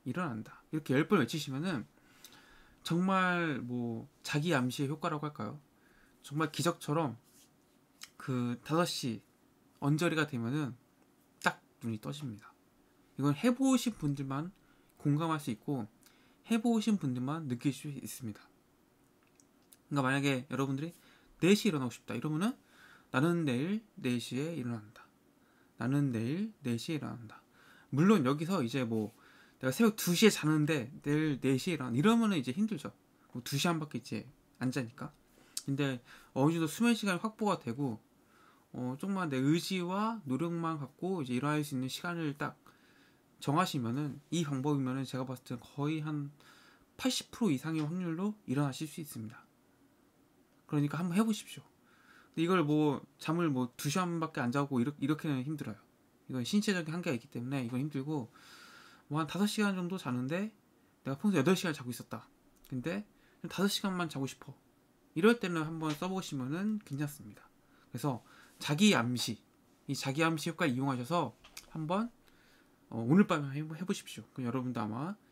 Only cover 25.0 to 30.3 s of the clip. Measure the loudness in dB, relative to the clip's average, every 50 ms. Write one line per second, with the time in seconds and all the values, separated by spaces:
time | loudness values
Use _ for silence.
25 | -20 -20 _ _ _ _ _ _ _ _ _ _ _ _ _ -4 -2 0 2 2
26 | 2 2 2 0 0 -2 -2 -2 -4 -6 -6 _ -4 -2 -2 -2 -2 -4 -4 -4
27 | -4 -8 -8 -10 -12 -16 -18 -20 -20 _ _ -20 -20 -20 -20 -20 -10 _ 2 6
28 | 6 8 8 8 6 4 2 2 0 0 0 0 0 0 0 -2 0 0 0 0
29 | -2 -2 -6 -14 -20 -20 -20 -20 -20 -20 _ -4 -2 0 4 6 6 6 6 2
30 | 0 0 6 8 8 8